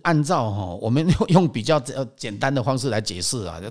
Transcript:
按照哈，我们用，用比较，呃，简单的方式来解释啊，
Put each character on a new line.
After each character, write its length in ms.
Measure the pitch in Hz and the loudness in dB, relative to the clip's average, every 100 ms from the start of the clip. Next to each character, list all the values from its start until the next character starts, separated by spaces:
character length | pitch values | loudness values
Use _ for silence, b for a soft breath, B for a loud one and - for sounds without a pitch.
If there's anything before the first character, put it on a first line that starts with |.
按 220 | 170 156 | 0 2
照 260 | 147 170 113 | 2 0 0
哈， 240 | 101 92 85 | -4 -6 -4
我 80 | 110 | 0
们 180 | 131 165 | 2 4
用， 220 | - 208 | 2 4
用 200 | 180 170 | 4 4
比 140 | 117 | 2
较， 140 | 110 151 131 | 0 0 0
呃， 100 | 135 123 - | -6 -8 -8
简 200 | 120 101 | -10 -4
单 160 | 135 | -2
的 100 | 139 | 0
方 140 | 120 131 | 0 0
式 120 | 135 | 0
来 100 | 107 | -2
解 220 | 104 90 | -2 -4
释 240 | 87 127 | -4 -4
啊， 160 | 92 80 101 | -6 -8 -10